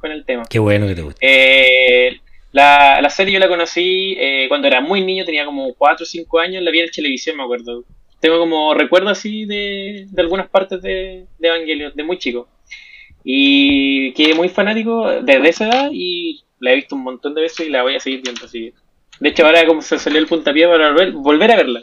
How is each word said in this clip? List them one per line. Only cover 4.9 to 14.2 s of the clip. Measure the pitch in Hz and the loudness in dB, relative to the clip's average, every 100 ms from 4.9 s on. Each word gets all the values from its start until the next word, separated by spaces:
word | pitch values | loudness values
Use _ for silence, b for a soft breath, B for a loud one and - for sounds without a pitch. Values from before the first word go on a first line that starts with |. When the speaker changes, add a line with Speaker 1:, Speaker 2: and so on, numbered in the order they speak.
| 196 | -2
Speaker 1:
niño, | 185 190 | -2 -4
tenía | 180 151 | -4 -6
como | 147 143 135 | -6 -6 -8
cuatro | 123 143 160 | 0 2 2
o | 165 | -4
cinco | 170 165 165 | -12 -4 -2
años, | 170 190 | -2 -4
la | 170 | -2
vi | 160 | -2
en | 170 | -2
televisión, | - 151 127 - 151 | -4 -6 -6 -8 -8
me | |
acuerdo. | 131 123 117 120 - - _ _ | -6 -8 -8 -14 -14 -20 _ _
Tengo | 160 165 | 0 2
como | 170 160 156 | 0 0 0
recuerdo | 151 156 180 196 | 0 2 2 2
así | 196 214 214 | -4 -6 -10
de, | 214 208 202 196 196 208 196 | -8 -8 -6 -8 -10 -14 -12
de | 190 | -4
algunas | 170 190 180 | -2 -2 -2
partes | 196 190 190 | -2 -2 -8
de, | 185 190 190 185 185 - | -8 -8 -8 -14 -20 -4
de | 165 | -2
Evangelion, | 170 160 151 147 135 | -2 -4 -6 -8 -10
de | |
muy | 151 180 | -8 -6
chico. | - 120 120 _ _ B B B B _ - | -6 -8 -12 _ _ B B B B _ -4
Y | 135 139 139 139 139 139 139 135 | 0 2 4 2 2 0 -2 -4
quedé | 123 | 0